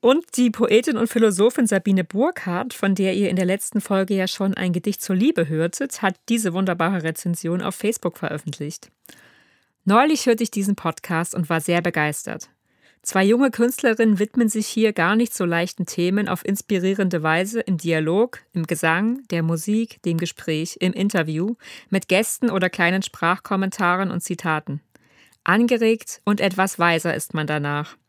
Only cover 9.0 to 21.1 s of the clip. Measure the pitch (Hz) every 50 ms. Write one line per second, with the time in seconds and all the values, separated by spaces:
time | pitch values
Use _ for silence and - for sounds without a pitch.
9 | _ - - - - - _ _ _ _ _ _ _ _ _ _ _ 185 196 226
10 | 254 311 311 277 - 247 233 226 233 214 - 208 196 190 202 - - 170 160 -
11 | _ - 175 160 170 - - - 170 - 170 165 156 - 175 170 170 175 170 165
12 | 151 151 147 - - - - - - - _ _ _ _ _ _ _ _ _ _
13 | _ - - 190 190 196 220 240 277 269 220 - 233 240 269 - - 254 220 220
14 | 226 220 208 180 208 214 _ - 240 220 - 220 214 - - 220 220 220 208 -
15 | 165 170 208 220 240 226 - - 196 175 170 170 170 180 - _ 175 - - -
16 | 175 180 190 202 208 190 180 180 - - 196 202 - _ 214 185 175 190 196 196
17 | 196 185 175 170 151 160 160 170 185 202 226 233 - - 190 160 - 170 165 156
18 | 156 156 165 196 226 247 - - _ _ _ 175 165 156 175 156 - 165 160 170
19 | 202 220 240 269 269 _ - 170 165 160 165 160 160 - 208 220 226 226 - _
20 | _ 175 170 160 170 165 - - - - 160 151 160 170 - - - 180 180 -
21 | 190 202